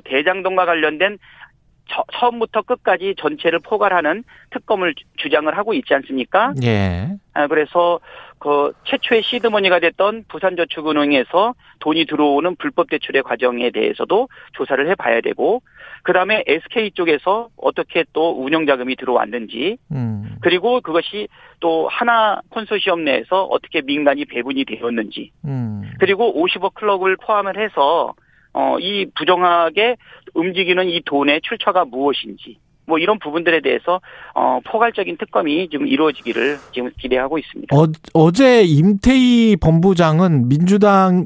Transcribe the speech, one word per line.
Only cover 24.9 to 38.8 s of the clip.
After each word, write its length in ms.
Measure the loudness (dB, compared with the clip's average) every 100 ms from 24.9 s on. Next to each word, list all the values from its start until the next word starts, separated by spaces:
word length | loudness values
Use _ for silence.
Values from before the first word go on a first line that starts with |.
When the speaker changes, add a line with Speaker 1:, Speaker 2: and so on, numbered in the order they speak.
| -4 -6 -10 -16 _ -8
Speaker 2:
음. 360 | -6 -6 -8 -10 -2
Speaker 1:
그리고 380 | 0 2 0 0
오십억 360 | -2 -2 -6 -4
클럽을 400 | -2 0 0 -2
포함을 400 | 0 -2 -2 -4
해서, 560 | -4 2 2 2 -2 -8 _ _ _
어, 240 | -4 -2 -2
이 280 | -4 -4 -6 -4
부정하게 800 | 0 2 4 2 2 2 0 -2 -8 -20 -8 -4
움직이는 520 | -2 0 0 0 0
이 120 | -2 -2
돈의 360 | 0 2 0
출처가 440 | -2 -6 0 0 0
무엇인지, 720 | -2 -2 -2 -6 -16 -20 -20 _ _ -4
뭐 120 | 0
이런 180 | 0 -2
부분들에 440 | -2 -2 0 0
대해서, 380 | 2 -2 0 -4 -4 -20 -8 -2
어, 240 | 0 -2
포괄적인 540 | -2 0 0 -2 -6 -6
특검이 520 | -4 -2 0 -2 -2
지금 180 | -4 -2
이루어지기를 720 | 2 0 0 -4 -2 -2 -4 -8
지금 200 | -8 -8 -8
기대하고 400 | -2 -2 -2 -6
있습니다. 360 | -8 -12 0 2
Speaker 2:
어, 120 | 2 0 -2
어제 480 | 4 4 6 6 6
임태희 920 | 6 6